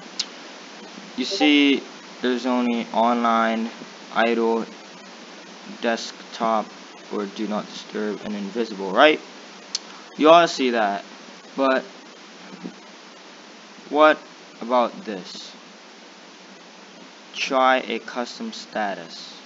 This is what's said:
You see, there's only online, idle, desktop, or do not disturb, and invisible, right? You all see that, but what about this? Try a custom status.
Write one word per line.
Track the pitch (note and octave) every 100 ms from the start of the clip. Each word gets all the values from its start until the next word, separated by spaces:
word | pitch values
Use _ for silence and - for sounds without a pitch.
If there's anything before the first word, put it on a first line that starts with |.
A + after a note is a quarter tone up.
| - - - - - - - - - - - -
You | B2+
see, | - D3+ D3 C#3+ C3 - - - -
there's | B2 B2 B2+
only | B2 B2 A#2 A2+
online, | G#2+ A#2 A#2+ A#2 A2+ A2+ A2+ A2+ - - - -
idle, | - A2+ A#2 A2+ A2+ - - - - - - - - - - - G2+
desktop, | A#2+ A2+ - - - - A2+ A2 G2+ - - - -
or | G#2+ G2+
do | G2 G#2
not | G#2 -
disturb, | - - G#2+ G#2+ F#2+
and | F#2+
invisible, | G#2 G2+ G#2+ A2+ G2 G2
right? | G2 D3+ D#3 - - - - - - - - - -
You | D3
all | E3 E3
see | - B2+
that, | A#2+ G#2 G2 - - - - -
but | - C3+ C3 - - - - - - - - - - - - - - - - - - - - -
what | C#3+ D#3 D3 - - - -
about | A2+ B2 A2+ -
this? | G2 G2 F2+ - - - - - - - - - - - - - - - - - - - -
Try | - - C3 C3 C3 G#2
a | A2+
custom | - B2+ A#2+ - A2+
status. | G#2+ - A2 G#2 F2+ E2 - - -